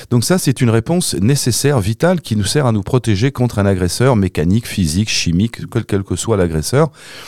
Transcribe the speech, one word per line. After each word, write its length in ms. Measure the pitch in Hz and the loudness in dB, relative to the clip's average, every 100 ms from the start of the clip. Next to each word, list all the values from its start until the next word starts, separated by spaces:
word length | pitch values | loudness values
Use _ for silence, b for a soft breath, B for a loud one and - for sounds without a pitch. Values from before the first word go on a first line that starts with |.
| B | B
Donc 120 | 123 | -2
ça, 160 | 113 185 | 2 0
c'est 220 | 147 127 | 0 0
une 100 | 123 | 2
réponse 440 | 113 - 175 - | 2 0 -2 -2
nécessaire, 680 | - 101 143 - 107 139 143 | 0 0 2 0 0 0 0
vitale, 400 | 95 113 165 185 | 0 0 0 0
qui 160 | - 107 | -2 -2
nous 80 | |
sert 200 | 101 147 | 0 0
à 60 | 135 | 0
nous 140 | 110 | 0
protéger 480 | 95 131 113 98 135 | 0 -2 0 0 0
contre 260 | 131 123 104 | 0 -2 2
un 80 | 101 | 2
agresseur 480 | 98 90 - 127 | 2 0 2 2
mécanique, 540 | 113 92 - 82 107 - | 2 2 0 2 0 0
physique, 400 | - 82 85 110 | -2 0 0 0
chimique, 600 | - - 85 113 - - | -2 0 0 0 -4 -6
quel, 160 | 117 | -6
quel 200 | 104 101 | -2 -4
que 100 | 101 | -2
soit 220 | 117 - 104 | -6 -2 0
l'agresseur, 560 | 87 78 73 135 156 B B B | 2 0 -2 0 0 B B B